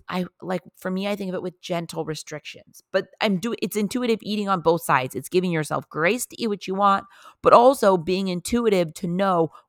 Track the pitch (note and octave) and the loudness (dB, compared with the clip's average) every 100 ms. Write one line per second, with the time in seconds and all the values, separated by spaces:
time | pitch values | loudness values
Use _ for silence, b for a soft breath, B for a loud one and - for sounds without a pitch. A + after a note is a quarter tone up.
0 | - F3+ F3+ _ - F#3 - - F#3+ F#3 | -8 -6 -6 _ -8 -8 -8 -12 -6 -4
1 | G3+ G3+ G3 F3+ F3+ E3+ - F3 E3+ E3 | -4 -4 -6 -6 -8 -10 -8 -6 -6 -8
2 | D#3 D#3 - D3+ - - - - _ F#3+ | -8 -10 -12 -14 -14 -20 -20 -20 _ -4
3 | F#3+ - A3 F#3+ A3+ A3+ - G#3 G#3 B3+ | -4 -2 0 0 -2 -4 -4 -2 -2 -2
4 | B3 A3+ - G#3+ G3+ F#3+ D#3+ E3 - C#3+ | 0 0 -2 -4 -2 0 2 0 2 0
5 | C3 - C#3 F3+ F3+ E3 D3+ C#3+ - D3+ | 0 -6 -4 0 0 -2 -2 -6 -6 -2
6 | E3 A#3+ - - A#3 G3+ - F#3+ G3+ G3 | 0 0 -4 -6 -4 -4 -6 0 2 2
7 | - B B B - G3 B3 C4+ G#3 F#3+ | -2 B B B 6 8 8 6 4 2
8 | D#3+ F#3 F#3+ F3+ - A#3+ A#3 G3 E3+ - | 2 -2 -2 -4 -2 0 2 2 0 -4
9 | F3 F3 G3 F3+ D#3+ B | -4 -2 0 2 0 B